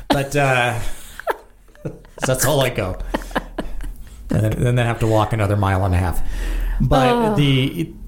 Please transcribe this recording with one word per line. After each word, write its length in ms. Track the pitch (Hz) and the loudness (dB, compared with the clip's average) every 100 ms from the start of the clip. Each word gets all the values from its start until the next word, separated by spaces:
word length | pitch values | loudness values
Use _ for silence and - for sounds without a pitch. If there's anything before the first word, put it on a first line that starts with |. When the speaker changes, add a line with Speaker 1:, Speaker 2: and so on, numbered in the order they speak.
| - | -2
Speaker 1:
But, 260 | 139 139 143 | 0 0 2
uh, 440 | 139 127 120 110 - - - - - - - | 2 2 2 0 -2 -4 -10 -12 -8 -8 -12
<laughs> 720 | - - - - - - - - | -20 -20 -14 -14 -14 -18 -6 -2
that's 180 | 131 - | 0 2
all 140 | 143 | 2
I 100 | 127 | 0
go. 260 | - 92 - - - - - - - - - - - - - - | -2 -4 -6 -6 -6 -6 -8 -8 -8 -6 -4 -6 -10 -14 -14 -4
And 120 | - 107 | 0 0
then, 100 | - 123 123 | 0 2 2
then 40 | |
I 40 | |
have 160 | 117 110 | 0 0
to 80 | 110 | 2
walk 240 | 110 107 | 2 2
another 240 | 113 98 104 | 2 2 2
mile 300 | 95 92 98 | 2 2 2
and 80 | 87 | 2
a 20 | |
half. 240 | 90 - - - - - - - | 2 2 2 0 -2 -2 0 0
But 260 | 131 262 254 | 2 4 4
Speaker 2:
Oh. 260 | 240 220 208 | 4 2 4
Speaker 1:
the, 580 | 139 135 139 170 160 - | 4 4 2 -2 -6 -8